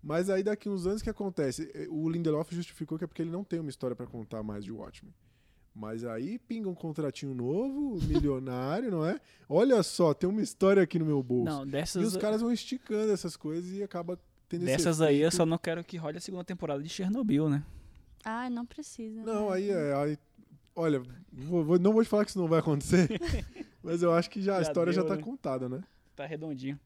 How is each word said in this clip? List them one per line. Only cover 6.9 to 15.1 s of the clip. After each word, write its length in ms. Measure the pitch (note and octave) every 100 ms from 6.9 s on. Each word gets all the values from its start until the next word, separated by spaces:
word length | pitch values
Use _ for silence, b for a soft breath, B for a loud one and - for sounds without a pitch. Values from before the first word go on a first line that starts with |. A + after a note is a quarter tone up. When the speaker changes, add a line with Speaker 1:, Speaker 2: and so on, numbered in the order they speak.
| D3+ D3+ - C#3+
Speaker 1:
novo, 640 | B2+ A#2+ E3 C4 C4+ C#4+ G#3
<laughs> 80 | D#3+
milionário, 840 | D3+ C#3+ C3 C3 B2 C3 E3+ B3+
não 140 | F3+
é? 160 | D#3 D4 b b b
"Olha 360 | D#3 B3 B3
só, 320 | F3 - E3+
tem 120 | D3 F3+
uma 100 | G#3+
história 420 | G3+ - F#3+ G3
aqui 160 | F3+ F3
no 60 |
meu 180 | D#3 D3
bolso." 220 | B2+ B2
Speaker 2:
Não, 220 | A#2 D3 C#3
dessas 360 | C#3 E3 F#3
Speaker 1:
E 40 | G#3+
os 100 | F#3
caras 240 | G#3 A3
vão 100 | A#3
esticando 640 | A#3 - B3+ - G#3+ A3
essas 240 | G3 F3 -
coisas 340 | D3+ D#3+ F3+ F#3+
e 60 |
acaba 360 | G3+ F3+ E3+ F3+ _ _ _
tendo 140 | F3
esse 100 | F3
Speaker 2:
Dessas 300 | C3+ E3+ D#3
aí 140 | D#3